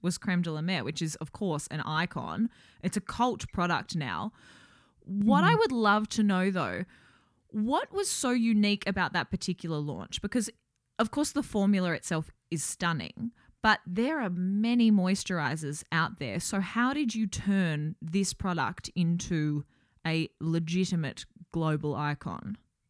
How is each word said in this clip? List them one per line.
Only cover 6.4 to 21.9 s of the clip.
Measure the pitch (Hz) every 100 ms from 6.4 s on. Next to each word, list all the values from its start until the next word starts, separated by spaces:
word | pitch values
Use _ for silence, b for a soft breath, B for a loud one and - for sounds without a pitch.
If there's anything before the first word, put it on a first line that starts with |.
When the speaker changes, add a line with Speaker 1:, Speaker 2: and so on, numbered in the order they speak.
| 185
Speaker 1:
though, | 185 123 90 180 b b b b b _
what | 214 214 302 508
was | 381 392
so | - 254
unique | 247 226 214 208 208 -
about | 190 170
that | 180 -
particular | 185 - 175 165 156
launch? | 147 - - -
Because, | 202 254 208 - _ _ _ -
of | 220
course, | - 294
the | 285
formula | - 214 196 196 180
itself | 160 - 160 160 - _
is | 165
stunning, | - - 175 165 - - 233 - _ _
but | 220 214 -
there | 180 247 320
are | 214
many | 180 185 202 226 240 226
moisturizers | 208 185 190 - 180 143 156 151 147 -
out | 160 160 -
there. | 131 104
So | - 196
how | 180 226 247
did | 285 269 220
you | 214
turn | - - 196 175 151 151 -
this | 160 180 196
product | - 196 170 123 - - -
into | 170 170 - 170 151 147 147 _ _ _ 165
a | 160 160 -
legitimate | 160 165 165 175 185 175 147 - - - -
global | 165 160 151 151